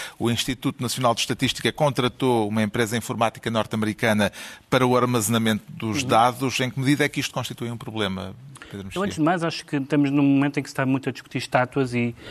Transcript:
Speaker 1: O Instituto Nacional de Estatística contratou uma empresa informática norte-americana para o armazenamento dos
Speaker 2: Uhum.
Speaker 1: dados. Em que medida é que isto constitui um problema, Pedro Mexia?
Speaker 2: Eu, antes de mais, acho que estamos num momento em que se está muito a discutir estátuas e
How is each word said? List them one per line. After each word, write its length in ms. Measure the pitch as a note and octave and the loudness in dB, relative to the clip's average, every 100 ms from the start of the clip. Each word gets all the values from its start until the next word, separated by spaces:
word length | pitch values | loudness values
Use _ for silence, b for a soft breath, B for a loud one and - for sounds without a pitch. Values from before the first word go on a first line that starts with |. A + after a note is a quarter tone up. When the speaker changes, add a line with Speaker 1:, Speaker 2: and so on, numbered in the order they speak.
| B B | B B
Speaker 1:
O 120 | A2+ | -2
Instituto 520 | A#2 - B2+ C#3+ - | 0 -2 -2 -4 -4
Nacional 320 | B2 - B2+ | -4 0 2
de 60 | A#2 | 2
Estatística 500 | - B2 B2+ - A#2 | -2 0 -2 0 -2
contratou 760 | - D3 C3+ B2 - C3 A#2+ G#2 | 0 0 2 -2 0 2 2 2
uma 140 | A2 | 0
empresa 340 | G#2+ A#2 A2+ A#2 | 0 0 0 -2
informática 540 | - A2 A#2 - - | -4 0 0 0 -4
norte-americana 840 | A2+ G#2 A2 G#2+ G#2 A#2 G#2 G2+ B B B _ | -2 -2 -2 -2 0 2 4 2 B B B _
para 160 | C3+ B2+ | 2 4
o 100 | B2 | 4
armazenamento 680 | B2 B2 G#2 A#2 A2+ G#2+ - | 4 0 0 0 2 0 -4
dos 340 | - A2+ G#2+ | -8 -4 -2
Speaker 2:
Uhum. 60 | B2+ | 2
Speaker 1:
dados. 240 | A#2 A#2+ A#2+ C3+ A2+ | 4 4 2 -4 -2
Em 100 | B2+ | -4
que 100 | C3+ | -2
medida 240 | C3 C#3+ | 0 2
é 60 | C#3+ | 2
que 100 | C#3+ | 0
isto 140 | C3 | -4
constitui 360 | - B2 A#2+ A#2 | -6 -8 -6 -8
um 60 | A#2 | -8
problema, 580 | - A2 G2+ F#2+ F#2+ A#2 C3+ C3+ - | -8 -4 -2 -2 -8 -12 -20 -20 -16
Pedro 160 | G2+ F#2+ | -12 -10
Mexia? 120 | F3 | -6
Speaker 2:
Eu, 40 | |
antes 140 | G3+ - | -4 0
de 60 | |
mais, 220 | D#3 F3+ | 0 2
acho 220 | E3 - - | -2 -6 -6
que 100 | D3 | -4
estamos 340 | C3 D3 C#3+ | 0 2 2
num 120 | C#3+ | 4
momento 360 | C#3 C#3 C#3 C#3+ | 4 4 2 0
em 40 | |
que 60 | C#3 | -4
se 20 | |
está 140 | - C3 | -2 0
muito 240 | C3+ C3+ | 0 -2
a 20 | |
discutir 240 | B2 - C3 | -8 -8 -8
estátuas 560 | - C3 B2 C#3+ C3 | -2 0 0 0 0
e 240 | A#2+ A#2+ A#2 B | 0 -2 -4 B